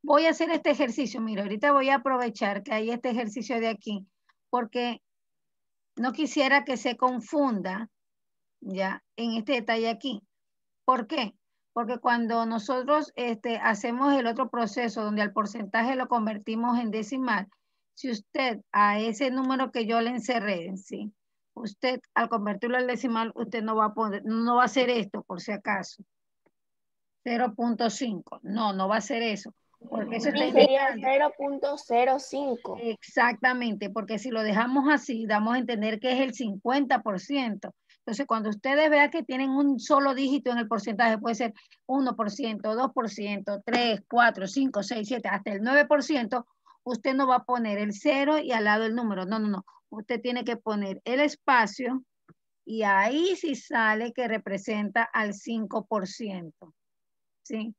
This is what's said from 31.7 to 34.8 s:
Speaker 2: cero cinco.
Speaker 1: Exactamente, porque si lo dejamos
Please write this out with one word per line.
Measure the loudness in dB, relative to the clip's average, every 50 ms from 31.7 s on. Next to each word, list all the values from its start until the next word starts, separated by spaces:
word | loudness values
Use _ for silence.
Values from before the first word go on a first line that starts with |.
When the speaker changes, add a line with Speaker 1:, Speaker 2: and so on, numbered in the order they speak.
| -4
Speaker 2:
cero | -6 -4 2 4 4 6 6 4 2
cinco. | 0 -4 -4 -4 -2 -2 -4 -4 -6 -10 -10 -4
Speaker 1:
Exactamente, | -4 -4 -6 -6 -10 -4 2 4 4 4 2 2 0 2 2 2 -2 -2 -2 -4 -6 -6
porque | -6 -6 -6 -4 -6 -6
si | -4 -4
lo | -2 -2 0
dejamos | 2 2 2 2 2 2 2